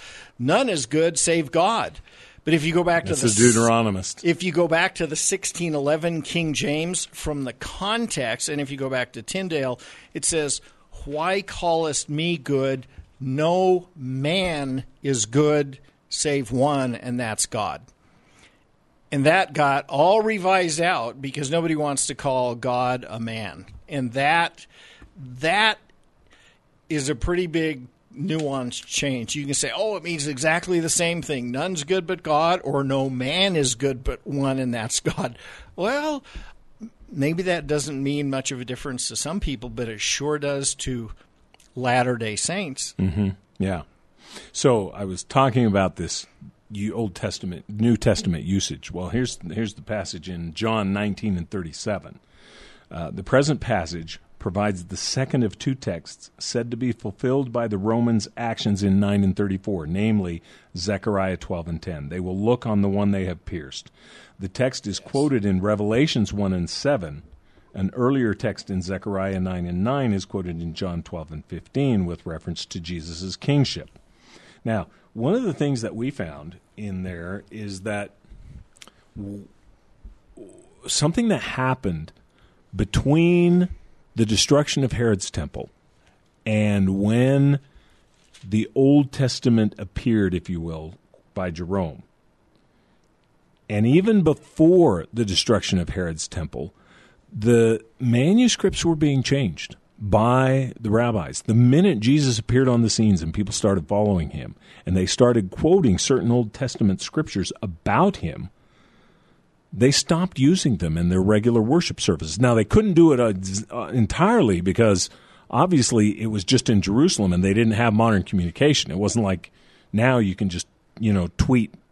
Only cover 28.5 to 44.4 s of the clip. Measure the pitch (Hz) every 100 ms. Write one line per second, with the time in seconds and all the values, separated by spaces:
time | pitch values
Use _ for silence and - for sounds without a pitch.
28.5 | 135 123 - - - 143 131 110 147 143
29.5 | 139 135 170 220 196 160 165 143 131 156
30.5 | 165 180 175 160 - 170 170 - 139 120
31.5 | 127 175 180 143 185 175 180 160 151 165
32.5 | 185 - 143 139 135 135 127 127 170 196
33.5 | 170 131 117 139 127 135 123 - 139 139
34.5 | 135 127 117 110 - 160 - - 120 -
35.5 | - - - 196 277 302 285 - - -
36.5 | - - - 226 _ - 165 143 170 185
37.5 | 170 143 151 147 139 139 147 143 135 127
38.5 | 131 120 123 147 123 - 117 139 190 160
39.5 | 123 120 113 117 107 - - 143 151 143
40.5 | 139 139 - - 127 110 - _ _ _
41.5 | _ _ - 123 127 127 120 110 104 -
42.5 | 180 175 131 - - 95 87 98 95 _
43.5 | _ 95 87 - _ _ _ - -